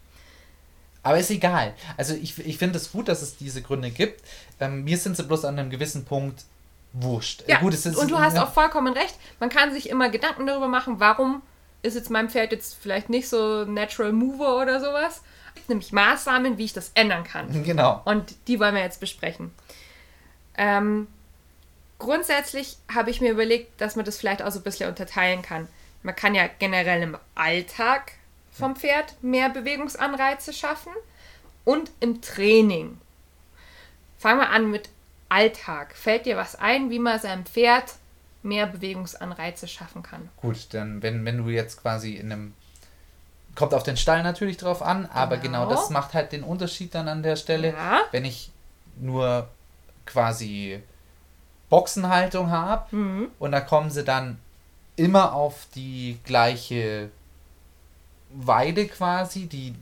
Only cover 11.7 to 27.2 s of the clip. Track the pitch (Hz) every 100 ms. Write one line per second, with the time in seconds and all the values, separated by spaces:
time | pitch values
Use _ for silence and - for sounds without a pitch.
11.7 | - 220 233 226 220 226 233 220 220 -
12.7 | - 202 190 208 240 254 233 214 214 208
13.7 | 208 208 - 214 220 254 269 285 254 262
14.7 | 262 277 285 320 320 - - - - -
15.7 | 220 - 208 202 302 - 254 262 208 220
16.7 | 202 - - 214 175 170 156 127 151 151
17.7 | 160 127 104 - 208 - - - 240 208
18.7 | 202 180 - 190 - 170 170 170 - -
19.7 | - - - - - - - - - 208
20.7 | 202 208 214 214 - - - _ _ -
21.7 | _ - - 226 311 349 285 285 269 269
22.7 | - - 226 220 240 240 220 226 233 233
23.7 | - 214 220 208 208 202 202 - 196 175
24.7 | - 180 180 185 196 180 185 - 165 165
25.7 | - - - 185 185 202 196 175 - 196
26.7 | 185 175 175 165 151